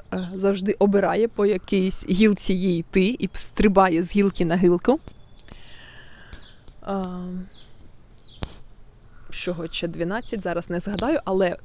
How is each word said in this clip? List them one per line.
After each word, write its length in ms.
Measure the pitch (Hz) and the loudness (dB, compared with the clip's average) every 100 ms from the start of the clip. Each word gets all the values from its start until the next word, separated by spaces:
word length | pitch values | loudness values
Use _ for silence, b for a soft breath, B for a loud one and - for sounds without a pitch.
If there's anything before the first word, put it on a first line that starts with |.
| - | -6
е, 160 | 190 180 190 | -8 -8 -2
завжди 400 | 196 196 190 - | 0 0 -2 2
обирає, 480 | 202 202 190 175 226 | 4 4 2 2 0
по 180 | - 202 | 2 0
якійсь 600 | 190 - 196 190 - - | 0 0 2 2 0 0
гілці 440 | 185 214 202 - | 4 4 4 2
їй 260 | 190 190 170 | 0 0 0
йти, 260 | 170 190 190 247 | 0 2 2 0
і 100 | 190 | -4
стрибає 680 | - - - 208 190 185 165 | -4 -4 2 4 6 4 4
з 120 | 175 202 | 0 2
гілки 300 | 202 - 175 | 2 2 0
на 100 | 175 | 4
гілку. 440 | 175 175 - 285 - - - - - B B B B B B B B B B B - - - | 4 4 2 0 -2 -20 -20 -20 -20 B B B B B B B B B B B -20 -16 -8
Е, 180 | 196 185 180 180 185 185 b b b - - - - - - - - - - - - - - - | -6 -6 -8 -8 -10 -12 b b b -20 -20 -20 -20 -20 -14 -14 -12 -18 -20 -20 -20 -20 -20 -14
з 60 | - | -8
чого 320 | - 170 165 | -6 -6 -8
ще 200 | - 170 | -6 -6
дванадцять, 540 | 156 170 214 - 220 | -4 -4 -4 -6 -6
зараз 280 | 180 170 175 | -4 -4 -4
не 100 | 175 | -4
згадаю, 400 | 202 202 240 311 - | -4 -2 0 -2 -2
але, 320 | 190 185 - | 0 0 -2